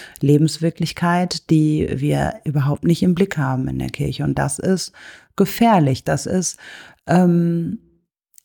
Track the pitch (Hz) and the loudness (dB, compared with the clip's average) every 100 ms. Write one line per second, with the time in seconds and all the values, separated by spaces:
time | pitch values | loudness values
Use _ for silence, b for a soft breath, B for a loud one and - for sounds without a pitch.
0 | B B 139 147 156 - 160 - 165 - | B B 2 4 4 0 -4 -2 -6 -2
1 | 175 175 180 - - 160 151 156 - 131 | 0 0 0 -4 0 2 4 0 -2 -2
2 | 147 143 147 220 - 143 135 143 170 165 | 0 0 0 -4 -4 -2 -2 0 0 2
3 | 185 170 196 156 135 131 131 131 131 139 | 2 2 0 0 -2 -2 -4 -4 -6 -4
4 | 139 127 139 135 143 - - 190 - B | -6 -4 -4 -2 -2 -2 -2 -2 -4 B
5 | B B B - 196 - 233 190 139 123 | B B B -2 -2 2 4 4 4 0
6 | - 151 - 185 170 - B B B B | -2 -4 -2 -2 -4 -8 B B B B
7 | - 175 180 170 170 170 170 208 _ _ | 0 4 4 4 2 -2 -4 -8 _ _
8 | _ _ _ - | _ _ _ -20